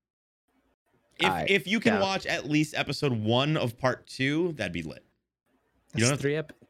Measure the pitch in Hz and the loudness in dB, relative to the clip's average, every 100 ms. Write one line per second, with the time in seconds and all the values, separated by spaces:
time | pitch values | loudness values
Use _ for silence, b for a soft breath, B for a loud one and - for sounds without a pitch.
0 | _ _ _ _ _ _ _ _ _ _ | _ _ _ _ _ _ _ _ _ _
1 | _ - 165 170 160 196 185 220 226 196 | _ -2 0 2 2 0 0 0 2 2
2 | 196 190 - 160 143 151 151 - 143 139 | 0 -2 -4 -4 0 0 0 -2 -4 -2
3 | 143 117 107 120 143 156 117 - 131 - | 0 0 2 2 2 2 -2 0 -2 -2
4 | - - 135 151 175 139 95 87 78 60 | -8 -4 -2 0 -2 -2 -4 -4 -6 -10
5 | _ _ _ _ _ _ _ _ _ - | _ _ _ _ _ _ _ _ _ 2
6 | 120 139 139 151 151 - - | 2 2 -2 -2 -6 -14 -18